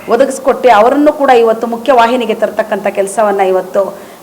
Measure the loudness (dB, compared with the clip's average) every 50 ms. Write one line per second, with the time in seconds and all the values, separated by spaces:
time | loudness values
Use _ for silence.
0 | -6 -2 0 2 2 0 -2 -4 -2 -2 -2 2 4 4 4 6 4 4 2 2
1 | 2 2 2 2 2 4 4 4 4 2 0 0 -4 -6 -6 -6 -2 0 2 2
2 | 2 2 0 -2 -2 -4 -4 -2 -4 -4 -4 -4 -6 -4 -4 -4 -4 -4 -4 -4
3 | -4 -4 -2 -2 -2 0 0 0 0 0 0 -2 -2 -4 -2 -2 -2 -4 -6 -14
4 | -18 -20 -20 -10